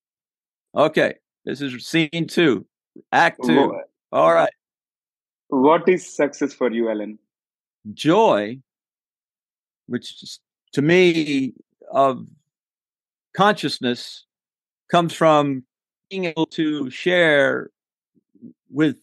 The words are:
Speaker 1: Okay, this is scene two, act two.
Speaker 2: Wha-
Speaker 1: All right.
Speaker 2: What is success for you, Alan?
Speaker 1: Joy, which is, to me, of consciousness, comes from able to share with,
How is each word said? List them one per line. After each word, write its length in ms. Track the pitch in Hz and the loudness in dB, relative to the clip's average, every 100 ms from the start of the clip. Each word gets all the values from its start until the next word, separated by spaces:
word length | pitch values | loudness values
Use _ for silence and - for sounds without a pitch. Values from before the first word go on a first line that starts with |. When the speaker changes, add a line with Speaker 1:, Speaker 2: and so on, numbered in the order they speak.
| _ _ _ _ _ _ _ - | _ _ _ _ _ _ _ 0
Speaker 1:
Okay, 400 | 156 160 135 - _ _ - | 0 2 0 -2 _ _ -10
this 160 | 135 | -8
is 240 | 139 123 - | -8 -10 -4
scene 420 | 165 156 170 160 | -2 -2 -4 -4
two, 380 | - 165 101 - _ _ - - | 2 2 2 -4 _ _ -20 -2
act 280 | 139 165 - | 2 2 0
two. 240 | 123 139 135 | 2 2 2
Speaker 2:
Wha- 120 | - - _ - | -2 -14 _ -6
Speaker 1:
All 200 | 135 165 | 0 2
right. 200 | 170 147 - _ _ _ _ _ _ _ _ - | 2 0 -4 _ _ _ _ _ _ _ _ -4
Speaker 2:
What 400 | 131 139 170 170 | 2 4 4 2
is 180 | 180 - - | 0 -2 -4
success 380 | 147 - 139 | -4 -2 -6
for 180 | - 123 | -2 -4
you, 180 | 113 113 | -2 -4
Alan? 280 | 107 104 107 _ _ _ _ _ _ 107 | -4 -8 -14 _ _ _ _ _ _ -18
Speaker 1:
Joy, 680 | - 147 190 220 107 104 131 _ _ _ _ _ _ _ _ _ _ _ _ - | -6 0 2 2 0 -2 -10 _ _ _ _ _ _ _ _ _ _ _ _ -12
which 360 | 120 - - | -10 -10 -20
is, 160 | - - _ _ _ | -20 -20 _ _ _
to 80 | - | -2
me, 720 | 147 180 180 165 151 139 131 - _ _ - | 2 4 4 2 -2 -4 -4 -8 _ _ -6
of 340 | 131 135 123 113 _ _ _ _ _ _ _ _ _ _ - | 0 0 0 -10 _ _ _ _ _ _ _ _ _ _ 0
consciousness, 920 | 202 208 147 - 127 123 - - _ _ _ _ _ _ - | 2 2 -4 -4 -4 -4 -8 -18 _ _ _ _ _ _ -2
comes 200 | 170 170 | 0 0
from 500 | - 160 151 143 135 - _ _ _ - | 2 4 4 2 -4 -10 _ _ _ -12
able 340 | 196 180 160 156 | -8 -6 -4 -4
to 420 | - 156 151 131 | -2 -2 -4 -8
share 800 | - 180 180 165 143 135 127 - _ _ _ _ _ _ _ 120 - _ | -6 0 2 4 4 2 -2 -8 _ _ _ _ _ _ _ -20 -20 _
with, 280 | 131 151 117 | -2 0 -2